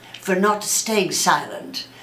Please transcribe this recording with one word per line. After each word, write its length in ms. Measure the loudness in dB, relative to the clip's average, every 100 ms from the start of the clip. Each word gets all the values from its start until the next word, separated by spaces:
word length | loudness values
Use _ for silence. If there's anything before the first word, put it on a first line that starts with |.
| -20 -10
for 160 | -2 2
not 280 | 4 2
staying 480 | 0 -2 0 0 2
silent 760 | 0 2 2 0 -10 -12 -12 -12 -16